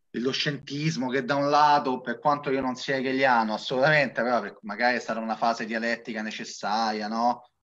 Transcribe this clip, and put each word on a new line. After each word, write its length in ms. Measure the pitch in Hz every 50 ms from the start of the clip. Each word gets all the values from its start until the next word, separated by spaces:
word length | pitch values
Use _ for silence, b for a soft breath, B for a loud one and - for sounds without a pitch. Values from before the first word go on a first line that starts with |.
| _ _
dello 200 | - 113 120 135
scientismo, 800 | 131 - - 151 143 - - - 139 147 151 160 - 117 131 123
che 160 | 123 139 123
da 120 | 117 143
un 120 | 139 143 143
lato, 540 | 147 147 151 147 147 147 - 135 127 127 -
per 160 | 123 117 -
quanto 320 | - 147 147 143 - 143
io 100 | 131 135
non 140 | 131 127 123
sia 220 | - - - 139
hegeliano, 580 | 135 127 135 131 131 135 131 123 117 113 110 107
assolutamente, 680 | 98 - - 139 127 135 156 151 151 139 123 - 131 113
però 180 | 127 123 113 101
per-, 160 | 101 - - -
magari 340 | 104 104 107 123 123 123
è 40 | 113
stata 200 | - - 110 113
una 160 | 113 113 110
fase 280 | - 123 117 113 - 113
dialettica 560 | 107 117 113 117 117 117 113 - 127 107 110
necessaria, 880 | 110 110 107 - 113 - - - - 98 104 110 113 110 107 107 107 104
no? 400 | 113 113 120 123 123 - - _ _ _